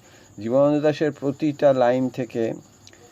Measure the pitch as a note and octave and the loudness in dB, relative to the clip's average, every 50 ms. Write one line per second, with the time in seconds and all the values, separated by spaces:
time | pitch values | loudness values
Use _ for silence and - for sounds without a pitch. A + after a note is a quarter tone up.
0 | _ - - - - - - G2+ G#2 A#2 B2 C#3 C#3+ D3 D3 D3 D3+ D3+ D3 - | _ -20 -20 -20 -20 -20 -16 -10 -6 0 2 2 4 4 2 2 0 0 0 0
1 | D#3+ D3 C3+ - C3+ C#3+ C3+ - D#3 D3 C#3 - D3+ C#3 C3+ B2+ A#2+ A#2+ B2+ C3 | -2 -4 -4 -4 -6 -6 -4 -2 -4 -4 -2 2 2 2 4 4 2 2 2 0
2 | C3 B2 - C#3 B2 - - A#2+ A2 - - - - _ _ _ - - - - | -2 -2 -4 -6 -8 -6 -4 -4 -4 -4 -4 -10 -14 _ _ _ -20 -20 -20 -20
3 | - - | -20 -20